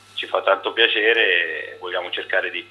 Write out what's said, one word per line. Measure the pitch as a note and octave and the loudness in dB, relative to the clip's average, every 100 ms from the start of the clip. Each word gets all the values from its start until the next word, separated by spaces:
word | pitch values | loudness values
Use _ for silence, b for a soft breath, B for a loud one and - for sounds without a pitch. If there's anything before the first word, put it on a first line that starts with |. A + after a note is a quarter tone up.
| - | -16
ci | - - | -12 -4
fa | F#2+ | -2
tanto | - G2 A2 | 2 2 0
piacere, | A2 A2+ A2 A2 A#2 G#2 F2 E2 D#2 - - | 2 2 4 2 4 4 2 0 -4 -10 -12
vogliamo | F2+ F2+ F2 | -6 -6 -6
cercare | - - F#2+ F2+ | -8 -2 -2 -2
di | F2 E2+ | -8 -12